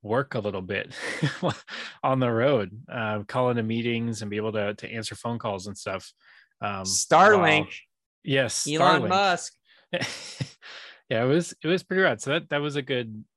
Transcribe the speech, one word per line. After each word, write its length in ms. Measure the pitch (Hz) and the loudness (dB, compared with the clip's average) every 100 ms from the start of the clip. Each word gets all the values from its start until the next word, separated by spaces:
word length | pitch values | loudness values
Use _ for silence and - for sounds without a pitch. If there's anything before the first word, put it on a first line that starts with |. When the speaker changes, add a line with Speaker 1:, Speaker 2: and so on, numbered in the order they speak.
Speaker 1:
work 320 | 107 117 135 | 0 -2 0
a 60 | 123 | -4
little 220 | 104 98 | -4 -6
bit 320 | 92 101 101 - - - | -4 -6 -6 -8 -8 -2
<laughs> 800 | 147 - 175 - - - - - | -4 -2 -4 -4 -10 -14 -14 -6
on 180 | 139 131 | 0 2
the 100 | 123 | 2
road, 400 | 113 135 135 95 107 - | 4 4 2 0 -8 -12
uh, 320 | 135 110 107 | -6 -4 -4
call 260 | 101 127 127 | -4 0 0
into 120 | 120 | 0
meetings 600 | 110 113 117 117 117 107 | -2 -2 0 -2 -2 -4
and 80 | 104 | -6
be 60 | 104 | -4
able 140 | 107 | -2
to, 220 | 107 101 | -2 -4
to 160 | 107 113 | -4 -10
answer 240 | 113 110 | -10 -10
phone 240 | 104 117 120 | -8 -6 -6
calls 280 | 113 98 98 | -4 -6 -8
and 100 | 98 | -10
stuff. 340 | - 95 - _ _ - _ _ | -8 -8 -10 _ _ -20 _ _
Um, 220 | 104 98 | -6 -6
Speaker 2:
Starlink. 800 | 95 95 - 165 202 202 165 156 | -4 -2 4 8 8 8 6 4
Speaker 1:
while, 40 | 151 - _ _ _ _ | 2 -10 _ _ _ _
yes, 440 | - 135 123 - - | 0 2 2 -2 -2
Speaker 2:
Elon 360 | 156 175 180 | 4 6 6
Speaker 1:
Starlink. 60 | - | 4
Speaker 2:
Musk. 460 | 185 202 175 - _ _ _ _ | 2 2 0 -4 _ _ _ _
Speaker 1:
<laughs> 640 | 180 - - - - - - - - - - _ | -4 -4 -8 -14 -10 -10 -10 -20 -18 -18 -20 _
Yeah, 160 | 113 | 0
it 20 | 127 | 4
was, 280 | 156 170 - | 2 2 -6
it 40 | 156 | -2
was 160 | 180 | -2
pretty 200 | - 185 | 0 2
rad. 180 | 185 113 | 2 2
So 100 | - | -2
that, 180 | 160 - | -2 0
that 100 | 147 | -2
was 160 | 147 143 | -2 -4
a 60 | |
good 420 | 131 127 113 107 - | -2 -2 -2 -10 -16